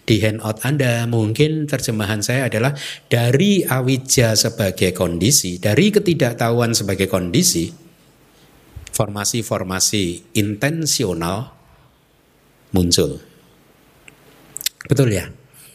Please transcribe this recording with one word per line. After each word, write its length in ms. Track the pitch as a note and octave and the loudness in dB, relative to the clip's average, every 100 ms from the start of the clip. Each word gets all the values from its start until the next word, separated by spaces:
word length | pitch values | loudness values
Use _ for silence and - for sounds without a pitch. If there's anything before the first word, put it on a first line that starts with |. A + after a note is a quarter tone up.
di 160 | - G#2+ | 0 2
handout 400 | G#2+ G#2+ G#2+ A2 B2 | 2 0 -4 -4 -2
Anda, 400 | D3 B2+ A#2 A#2 | 0 0 0 0
mungkin 640 | A#2 G#2+ A2 D3+ D#3 D3 | 0 0 2 0 0 -4
terjemahan 480 | C3 - A2 G2+ G#2+ | -4 -2 -2 -2 -2
saya 320 | G#2 B2 B2 | -2 -2 0
adalah 240 | G#2+ B2+ C#3+ - - - | 0 0 -2 -8 -14 -2
dari 560 | A#2+ A#2+ C3 G3+ G3 | 2 4 4 4 2
awija 720 | - C3 B2+ C3 C3 - A#2 | 2 0 0 0 2 2 4
sebagai 560 | G#2+ A#2 - G2 - F#2 | 2 0 0 -2 2 0
kondisi, 720 | F2+ F2 E2+ G2+ D3+ F#2 F2+ | 2 0 2 2 2 0 -2
dari 320 | G#2 A2 G#3 | 0 4 4
ketidaktahuan 800 | G#3 F3+ D#3 B2+ A#2 A#2 A#2+ A#2 | 2 2 2 0 0 0 0 0
sebagai 320 | A2+ G2 F#2+ F#2+ | 0 -2 -2 0
kondisi, 640 | F#2+ F2+ F#2 F3+ E2+ E3+ - - _ _ _ _ _ _ - - - - | 0 0 2 2 0 -4 -8 -20 _ _ _ _ _ _ -20 -20 -20 -8
formasi-formasi 1400 | - G#2 G2+ G2+ A#2 G#2+ G2+ F#2 F#2 - G#2+ F2+ - - | -4 -4 -4 -4 -4 -2 -4 -4 -2 0 0 -2 -4 -4
intensional 1200 | A2 G#2 G#2 C#3 E3 D#3 - G#2+ E2+ E2+ G2 B2+ - _ _ _ _ _ _ _ _ _ _ _ | -2 -2 -2 -2 -2 -2 -2 -2 -2 -4 -4 -8 -16 _ _ _ _ _ _ _ _ _ _ _
muncul. 480 | F#2 F2 E2+ D2+ - - - _ _ _ _ _ _ - - _ - - - - - - | 0 2 2 0 -2 -14 -20 _ _ _ _ _ _ -20 -20 _ -20 -20 -12 -12 -12 -2
Betul 240 | A#2 B2+ | 2 2
ya? 160 | F#2+ E2+ F#2 _ - - | 0 -4 -14 _ -20 -20